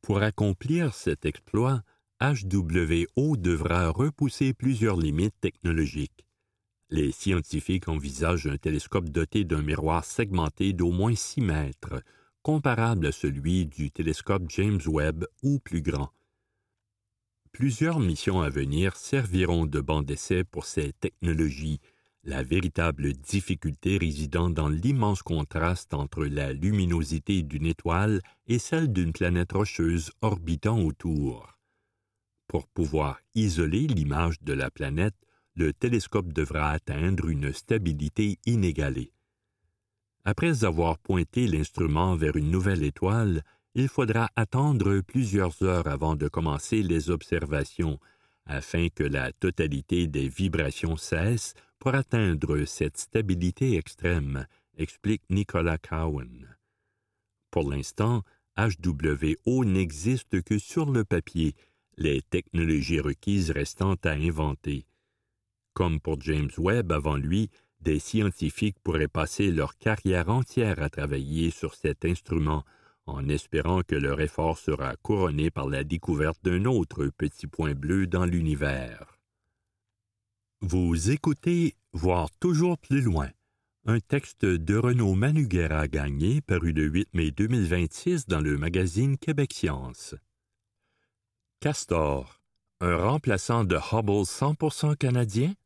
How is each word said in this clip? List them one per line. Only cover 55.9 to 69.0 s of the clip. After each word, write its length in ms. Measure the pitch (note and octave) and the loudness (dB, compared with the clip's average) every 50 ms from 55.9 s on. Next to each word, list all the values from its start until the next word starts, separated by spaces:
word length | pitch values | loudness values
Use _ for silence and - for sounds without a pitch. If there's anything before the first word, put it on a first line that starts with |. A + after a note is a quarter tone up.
| E2 D#2+ E2 D#2+ D2 C#2 B1+ A#1+ - - - - - _ _ _ _ _ _ _ _ _ _ _ _ _ _ _ _ _ _ _ | -4 -2 -2 -2 -2 -4 -8 -10 -16 -20 -20 -20 -20 _ _ _ _ _ _ _ _ _ _ _ _ _ _ _ _ _ _ _
Pour 180 | - F2 D#2 | -2 0 0
l'instant, 560 | C#2 C#2 C#2 C#2 - - - G#2 A2+ A#2+ A2+ G2 _ _ _ _ _ _ | 0 -2 -4 -4 -6 -2 0 2 2 2 0 -2 _ _ _ _ _ _
H 220 | - G#2+ A2+ F2+ D#2+ | 0 0 0 0 0
W 580 | E2+ F2+ D#2+ C#2 D#2+ D#2 D2 C#2 D#2 D#2 D#2+ - _ | -2 -2 -2 0 0 -2 0 0 0 -2 -2 0 _
O 200 | A2+ B2+ C3 B2+ | 0 0 2 2
n'existe 760 | G#2 F#2 F#2+ F#2+ E2 D2+ D2+ E2+ A2+ C3 A#2+ - _ - F#2 F2 | 2 2 2 0 -2 -4 -4 -2 -2 -2 -2 -2 _ -2 -2 0
que 160 | - A2 G#2 | 0 -2 -2
sur 320 | - - - E3+ D#3+ C#3+ | -2 -4 -4 -2 0 2
le 120 | C3+ A#2+ G#2+ | 2 0 2
papier, 520 | - - E2+ - - - E2+ D#2+ D2+ C#2+ _ _ _ _ _ _ _ _ | 2 0 -2 -2 -4 -2 0 0 0 -2 _ _ _ _ _ _ _ _
les 240 | - - D#2 C#2 C2 | -4 -2 0 0 -2
technologies 800 | - _ - F2 - _ - E2+ E2 D#2+ D#2+ D2+ C2 C2 E2 D2+ | -2 _ -4 -4 -4 _ -2 0 2 2 2 0 0 0 -2 0
requises 500 | C#2 D2 C#2 _ - G2+ G2+ G2 F2+ D#2 | 0 -2 -4 _ -2 0 2 2 2 0
restant 460 | D2 C#2+ C#2+ - - - F#2 G2 F#2+ F2 - | -2 -2 -4 -6 -4 -2 0 0 0 0 0
à 80 | E2 | -2
inventer. 720 | D2+ D2 D2+ E2+ D#2+ D#2 D#2 D2 C#2+ - - D2 C#2+ C2+ - _ _ _ _ _ _ _ _ _ _ _ _ _ _ _ _ _ _ | 0 0 0 -2 0 0 -2 -2 -2 -4 -6 -6 -6 -6 -8 _ _ _ _ _ _ _ _ _ _ _ _ _ _ _ _ _ _
Comme 260 | - F#2 F2 D#2+ D2+ | 0 0 2 2 0
pour 220 | - D#2 D#2 C#2 | -2 -4 -4 -4
James 300 | - D#2+ D#2 D2+ D2 C#2 - - | -2 -2 0 0 0 -2 -4 -2
Webb 320 | E2 F#2 A2 A#2+ A2 E2+ | 0 0 2 0 0 0
avant 260 | D#2+ D2+ C#2+ D#2 D2 | 0 0 0 0 0
lui, 320 | C#2 C#2 D2 F2 G#2 A2 - _ _ _ _ _ _ | 0 0 0 0 0 0 -2 _ _ _ _ _ _
des 180 | E2+ D#2+ D#2 D2+ | -2 0 0 0
scientifiques 800 | - - - A2 G#2 G2 - - E2 D2+ - - G#2+ G#2+ F#2+ _ _ | -2 0 0 2 2 2 0 0 -4 -4 -2 0 -2 -2 -2 _ _
pourraient 240 | - E2 D#2 | -2 0 0